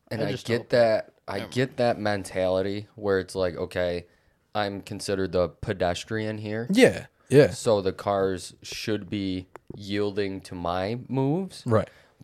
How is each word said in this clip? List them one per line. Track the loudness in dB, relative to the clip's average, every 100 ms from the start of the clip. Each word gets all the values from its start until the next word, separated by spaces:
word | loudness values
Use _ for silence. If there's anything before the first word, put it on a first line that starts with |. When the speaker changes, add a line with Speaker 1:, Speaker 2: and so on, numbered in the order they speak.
| -10
Speaker 1:
and | -6
Speaker 2:
I | -4
Speaker 1:
I |
Speaker 2:
just | -4 -2
Speaker 1:
get | -2
Speaker 2:
hope | 2
Speaker 1:
that, | 4 6 4 -2 _ -10
I | -8
Speaker 2:
Never | -4
Speaker 1:
get | -2 -2 2
that | 0 2
mentality | 0 -2 -4 -2 2 2 0 -4 -10 -6
where | 0 2
it's | 0
like, | -2 -2 -2
"Okay, | -4 -2 -2 -2 -8 _ _ _ _
I'm | -4 -4 -4
considered | -10 -10 -4 -2 0
the | 0 0
pedestrian | -2 -6 -2 0 -2 -6 -6 -4 -6
here." | -6 -6 0
Speaker 3:
Yeah, | 6 6 4 -10 _ 4
yeah. | 6 6
Speaker 1:
So | 4 2 4
the | 2
cars | -2 0 2 2 0 -8 -16
should | -14 -8 -4 -4 -4
be | -4 -4 -4 -8 -20 -18 -16
yielding | -6 -2 -2 -2 -4 -6
to | -10
my | -8 -4 -2 -2 -6 -4
moves. | -2 0 -2 -4 -8 2
Speaker 3:
Right. | 2 2 -12 _ _